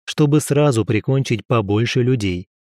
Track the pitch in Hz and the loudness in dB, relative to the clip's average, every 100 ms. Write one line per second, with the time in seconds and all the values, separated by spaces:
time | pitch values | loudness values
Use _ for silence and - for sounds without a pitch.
0 | - - 151 147 - 143 147 113 101 107 | -10 -2 2 2 0 0 2 2 0 -2
1 | - 135 131 117 - 120 101 104 117 135 | 0 -2 0 -4 -2 -2 0 0 0 0
2 | 123 127 101 90 92 _ _ | 0 0 -2 -4 -8 _ _